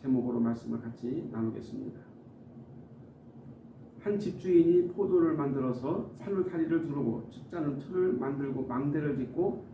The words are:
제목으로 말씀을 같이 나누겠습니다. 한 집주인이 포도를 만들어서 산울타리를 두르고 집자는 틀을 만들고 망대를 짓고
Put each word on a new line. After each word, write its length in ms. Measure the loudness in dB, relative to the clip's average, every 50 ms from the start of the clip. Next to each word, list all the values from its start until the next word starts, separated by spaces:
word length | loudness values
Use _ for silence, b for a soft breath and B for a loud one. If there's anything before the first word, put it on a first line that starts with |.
제목으로 380 | 0 2 2 2 2 0 2 2
말씀을 400 | 2 2 2 0 -4 -6 -6 -6
같이 480 | -6 -8 -10 -8 -6 -4 -4 -4 -4 -6
나누겠습니다. 680 | -4 -2 -2 -2 -2 -4 -8 -8 -10 -8 -8 -8 -10 -12 -18 -20 -20 -20 -20 -20 -20 -20 -20 -20 -18 -18 -18 -18 -18 -18 -18 -18 -20 -20 -20 -20 -20 -20 -20 -20 -20 -20 -18 -18 -18 -18 -20 -20 -20 -20 -20 -20 -18 -8
한 180 | -4 -2 -2 0
집주인이 680 | -2 -4 -6 -4 0 6 8 8 8 10 8 6 6 4
포도를 440 | 0 0 2 4 6 6 6 6 4
만들어서 760 | 2 0 0 0 0 0 0 0 0 -2 -2 -2 -2 -4 -6 -10
산울타리를 720 | -10 -6 -2 0 0 0 0 0 -2 0 2 2 0 0
두르고 440 | 0 -2 0 0 0 0 -2 -6 -10
집자는 480 | -14 -16 -14 -10 -6 -2 -2 -2 -2 -4
틀을 340 | -6 -4 0 2 2 2 2
만들고 540 | 0 0 -2 -2 -2 -2 -4 -2 -4 -4 -2
망대를 480 | -2 0 0 2 0 0 0 0 0 -2
짓고 480 | -2 -4 -2 0 0 0 0 -2 -8 -12